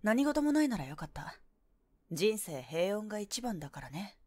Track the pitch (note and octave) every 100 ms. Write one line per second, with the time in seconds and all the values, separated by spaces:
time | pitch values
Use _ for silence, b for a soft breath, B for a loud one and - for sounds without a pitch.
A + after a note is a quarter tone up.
0 | G#3 A#3 C#4+ D4 D4 D4+ D4+ G#3 C3+ D3
1 | - - - - - _ _ _ _ _
2 | _ D#3+ G3+ A3 - D3 - D#3+ F3+ G#3
3 | G#3+ G#3 G3+ - B3 F#3+ D3+ - C3 C#3+
4 | G3 -